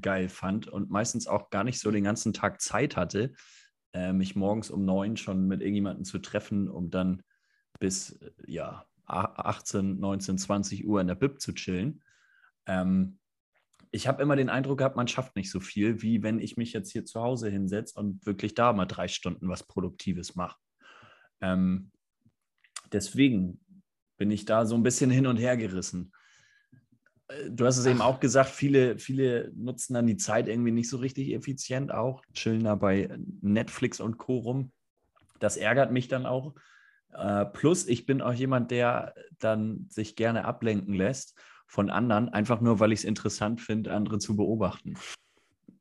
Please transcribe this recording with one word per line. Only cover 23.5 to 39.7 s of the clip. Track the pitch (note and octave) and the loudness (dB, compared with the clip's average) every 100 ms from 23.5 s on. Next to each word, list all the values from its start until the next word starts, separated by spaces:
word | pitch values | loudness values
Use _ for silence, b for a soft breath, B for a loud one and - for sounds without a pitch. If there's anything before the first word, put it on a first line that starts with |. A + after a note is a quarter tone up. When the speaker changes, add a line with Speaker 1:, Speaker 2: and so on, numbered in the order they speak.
| F#2 _ - _ _ _ - | -6 _ -20 _ _ _ -4
Speaker 1:
bin | G2+ | 0
ich | G#2+ | 0
da | - A2 A2+ | 2 2 4
so | |
ein | A#2 | 4
bisschen | A#2+ B2 B2+ | 2 4 4
hin | B2+ C3 | 4 4
und | A#2 | 2
her | B2 B2 | 2 0
gerissen. | G#2+ F#2 - F2+ F#2 b b b b b b b _ _ _ _ _ | -2 -4 -6 -8 -10 b b b b b b b _ _ _ _ _
Äh, | C#3+ C#3 | -12 -10
du | A#2+ | 2
hast | B2 B2+ | 4 4
es | B2+ | 4
eben | B2 | 6
Speaker 2:
Ach. | A#2 | 4
Speaker 1:
auch | C3+ | 4
gesagt, | C#3 C3 C3 | 4 6 4
viele, | - C#3+ C3+ B2+ G#2 | 2 4 6 6 2
viele | - C3 B2+ A#2+ A2+ | -4 0 2 0 -4
nutzen | - A#2+ B2 - | -8 -8 -6 -4
dann | A#2+ A#2 | 2 2
die | F#2+ | 2
Zeit | - A2 A2+ | 0 0 0
irgendwie | A#2 A#2 | 0 2
nicht | A#2 A#2 | 0 0
so | B2+ | -4
richtig | C3 C3+ C#3 | -4 -4 -4
effizient | A2+ C#3 C3 - B2+ C#3 | -4 -4 -6 -2 -4 -2
auch, | - B2 C3 _ | -2 -2 -4 _
chillen | - A2+ A2+ | -4 0 2
da | A2+ | 2
bei | G#2 G2+ G2 F#2 - - - | 4 4 4 0 -6 -10 -4
Netflix | G2+ G#2+ - - B2+ - | 2 2 2 -2 -2 -2
und | A2+ A2 | -6 -6
Co. | - B2+ | -2 -2
rum. | A2+ C3 C3 _ _ _ _ _ _ - | -2 -4 -4 _ _ _ _ _ _ -4
Das | G#2+ E2+ | -2 0
ärgert | G#2 B2+ B2 | 2 4 4
mich | B2+ B2+ | 2 0
dann | B2+ B2 | -4 -2
auch. | B2+ D3 - b b b b _ | -4 -6 -16 b b b b _
Äh, | - G2+ G2+ G2+ | -6 0 0 0
plus, | - C#3+ F#3 - | 2 4 4 2
ich | A#2 - | -2 0
bin | C3+ | 0
auch | A#2+ | 0
jemand, | A#2+ C3 B2+ A#2 | -2 0 0 0
der | B2 A#2+ B2 A2+ - - - | 2 2 2 -4 -12 -20 -2
dann | A2 A2 A2 | 0 0 -2